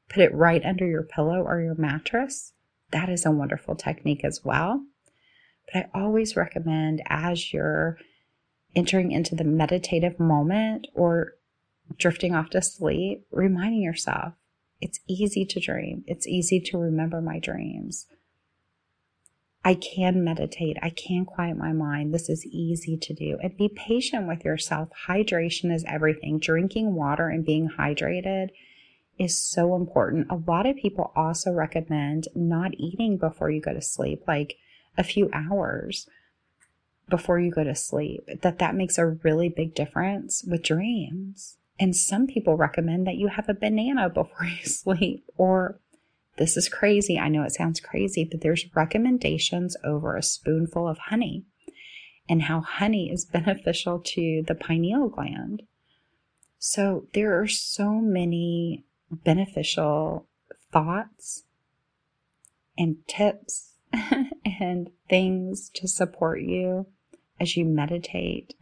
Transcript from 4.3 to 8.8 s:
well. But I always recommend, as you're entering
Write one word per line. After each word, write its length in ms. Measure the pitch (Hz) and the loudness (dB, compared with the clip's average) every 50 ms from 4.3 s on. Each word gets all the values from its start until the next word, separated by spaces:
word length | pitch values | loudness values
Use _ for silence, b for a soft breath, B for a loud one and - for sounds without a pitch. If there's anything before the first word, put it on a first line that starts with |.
| - - | -4 -4
well. 420 | - 131 120 143 165 190 247 277 277 - _ _ _ b b b b b b b b b b b b - | -2 0 0 2 2 0 -2 -4 -4 -8 _ _ _ b b b b b b b b b b b b -4
But 140 | - 185 - - - | -4 -4 -4 -2 -4
I 60 | 190 | -4
always 360 | 196 214 214 220 220 214 - | 0 2 2 2 0 0 0
recommend, 680 | 170 175 165 - 170 165 165 156 156 156 156 156 156 - | -2 -2 -2 -2 -4 -2 0 0 2 2 0 0 -2 -2
as 460 | - 151 151 160 175 175 170 - - | -2 -2 0 0 0 -2 -2 -4 -4
you're 460 | - 151 151 156 151 156 160 165 165 b b b b b b b b b _ _ _ _ _ _ - | -4 -2 0 0 2 0 0 0 -2 b b b b b b b b b _ _ _ _ _ _ 0
entering 380 | 185 | 0